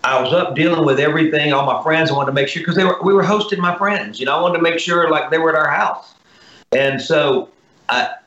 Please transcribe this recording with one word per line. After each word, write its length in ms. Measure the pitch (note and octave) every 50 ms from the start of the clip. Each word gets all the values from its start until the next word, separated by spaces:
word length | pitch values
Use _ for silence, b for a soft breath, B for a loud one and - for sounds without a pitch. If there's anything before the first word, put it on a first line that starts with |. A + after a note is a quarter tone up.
| -
I 180 | B2 C3+ C3
was 100 | B2+ B2+
up 220 | D3 F3+ F3+ - C3+
dealing 300 | C3 F3+ F3 E3+ D#3+ D3+
with 160 | C#3 C3 C3+
everything, 520 | D3 D3+ D#3 E3 D#3+ D3+ D#3 D3 D3 D3+
all 140 | C#3 C#3 C#3
my 160 | C3+ B2 -
friends. 300 | - D#3+ D#3+ D#3+ D#3+ D3
I 20 | C#3
wanted 120 | C#3 C#3
to 60 | C#3
make 140 | C3+ C#3 C#3
sure, 160 | - - E3+
'cause 140 | - F3 D#3+
they 80 | F3+ F#3+
were, 120 | F3+ F3+ -
we 100 | - F#3
were 120 | G3 G3 F3
hosting 360 | E3+ G#3 G#3 G#3 - G3 F3
my 140 | F3+ F3+ F3
friends. 440 | F3+ G3 G3+ G#3 F#3 - G#2 - A#2+
You 60 | B2+
know, 120 | C3+ D3 D#3+
I 20 |
wanted 180 | F3 F3 F3 E3
to 40 |
make 160 | E3 E3 E3 E3
sure, 320 | - E3+ F3 E3+ E3+ D#3+
like, 220 | D#3 D3+ - -
they 60 | D#3+ D#3+
were 120 | D#3+ D#3+
at 60 | D#3
our 120 | D#3 D#3 -
house. 460 | C#3+ F#3 G#3 - - - - - _ _ B B B B B B B B B B
And 320 | - C3 C3+ C#3 C3+ -
so 460 | - - E3 D3+ D3 C#3+ C3 - - - _ _ _ _ _ _ _ -
I 220 | - B2+ - - - - _